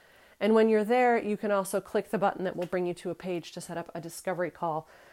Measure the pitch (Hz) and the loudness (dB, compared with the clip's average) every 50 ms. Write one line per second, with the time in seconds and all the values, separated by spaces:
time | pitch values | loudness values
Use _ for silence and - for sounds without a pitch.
0 | _ _ - - - - _ - - 208 220 226 220 220 220 214 214 202 240 254 | _ _ -20 -20 -20 -20 _ -2 2 4 6 6 6 6 4 4 4 4 4 4
1 | 247 247 233 233 - 208 208 196 - 214 208 196 190 - - 196 185 - - 220 | 4 4 4 2 0 -2 -4 -2 -2 0 0 0 0 -2 -2 -4 -4 -2 -2 -4
2 | 196 - - 208 180 196 - - 180 185 - 165 180 165 - 185 180 175 170 - | -2 -2 -2 0 0 0 0 -2 -4 -4 -4 -4 -6 -4 -2 -2 -2 -2 -4 -4
3 | - 175 170 - - 185 180 170 156 - - 180 - - 170 165 165 - - 170 | -6 -8 -8 -6 -6 -6 -6 -6 -6 -8 -12 -14 -12 -10 -8 -10 -10 -8 -10 -10
4 | 156 170 - - - 190 180 165 180 165 - - - 170 156 160 156 - - - | -10 -12 -12 -8 -6 -4 -2 -2 -2 -4 -4 -4 -4 -2 -2 -4 -6 -8 -14 -20
5 | - - | -20 -20